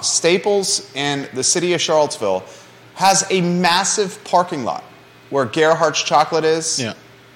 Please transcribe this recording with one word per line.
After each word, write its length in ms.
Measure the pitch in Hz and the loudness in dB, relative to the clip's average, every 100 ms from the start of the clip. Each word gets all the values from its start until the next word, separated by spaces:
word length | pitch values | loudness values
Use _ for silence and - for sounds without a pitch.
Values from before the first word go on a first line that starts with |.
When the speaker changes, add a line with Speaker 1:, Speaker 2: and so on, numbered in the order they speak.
Speaker 1:
Staples 880 | - - 165 185 208 202 190 - - | -4 0 2 2 2 0 0 -4 -6
in 340 | 135 143 139 135 | -6 -4 -4 -6
the 100 | 123 | -4
city 300 | 120 180 175 | -2 0 0
of 60 | 170 | 0
Charlottesville 640 | - 156 147 - 104 92 - - - - - | 2 2 2 -2 -2 -2 -6 -20 -20 -20 -16
has 300 | - 190 190 - | 0 2 2 2
a 100 | 190 | 0
massive 840 | 175 175 175 175 196 - 190 - | 0 2 2 2 0 -2 -2 -6
parking 400 | - 180 180 156 | 0 0 0 -4
lot 180 | 104 69 - - - - - | -6 -6 -10 -20 -20 -20 -4
where 140 | 139 | -2
Gerhardt's 580 | 120 160 156 160 160 143 | 0 2 4 4 2 0
Chocolate 420 | - 156 156 160 | 0 2 2 2
is. 360 | 156 160 160 - | 2 0 -2 -4
Speaker 2:
Yeah. 140 | 113 - - - - | -6 -8 -16 -20 -20